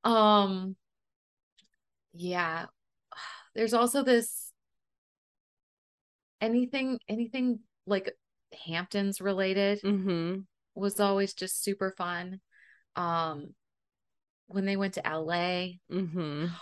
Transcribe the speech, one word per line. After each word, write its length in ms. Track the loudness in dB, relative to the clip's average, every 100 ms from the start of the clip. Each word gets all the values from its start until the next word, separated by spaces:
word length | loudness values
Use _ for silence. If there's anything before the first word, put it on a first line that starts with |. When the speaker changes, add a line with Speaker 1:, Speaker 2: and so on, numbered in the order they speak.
Speaker 1:
Um, 720 | 6 6 8 8 6 0 -6 -10 _ _ _ _ _ _ _ _ _ _ _ _ _
yeah. 520 | -8 -4 -2 0 -2 -8 _ _ _ _
<sighs> 440 | -16 -14 -16 -10 -2
There's 180 | 2
also 300 | 4 4 2
this, 480 | 4 4 4 -10 -14 _ _ _ _ _ _ _ _ _ _ _ _ _ _ _ _ _ _ _
anything, 600 | 0 2 0 -2 -2 -4 -4
anything, 520 | -4 -4 0 0 0 -6 _ -2
like, 260 | 0 0 -10 _ _ _ -18 -6
Hamptons 560 | -6 -2 0 0 0
related 600 | -2 0 0 2 2 2
Speaker 2:
Mm-hmm. 600 | 0 0 0 0 0 -4 -8 _ _ -4
Speaker 1:
was 240 | -4 2
always 340 | 2 2 0
just 300 | -4 -8 -4
super 280 | -4 -2 -4 -4
fun. 440 | -6 -4 -8 -12 _ _ -20 _ _ -4
Um, 580 | 0 0 -2 -4 -12 -18 _ _ _ _ _ _ _ _ _
when 180 | -2 0
they 100 | 0
went 200 | -2 -2
to 120 | -4
L 240 | -4 -2
A. 480 | 0 0 -2 -4 -10 _
Speaker 2:
Mm-hmm. 580 | -4 -2 -4 -4 -2 -4 -6